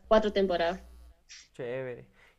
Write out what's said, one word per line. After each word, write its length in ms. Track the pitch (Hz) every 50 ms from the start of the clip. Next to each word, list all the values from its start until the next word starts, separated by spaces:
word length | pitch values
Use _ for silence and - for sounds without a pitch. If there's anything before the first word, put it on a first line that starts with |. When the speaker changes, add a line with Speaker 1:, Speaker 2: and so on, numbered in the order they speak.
| - -
Speaker 1:
cuatro 240 | 220 220 214 208
temporadas. 500 | 208 202 196 185 175 170 170 170 185 185 - - - - - - - _ _ - - - - _ _
Speaker 2:
Chévere. 520 | - 127 117 123 135 131 127 120 127 127 - _ _ - - _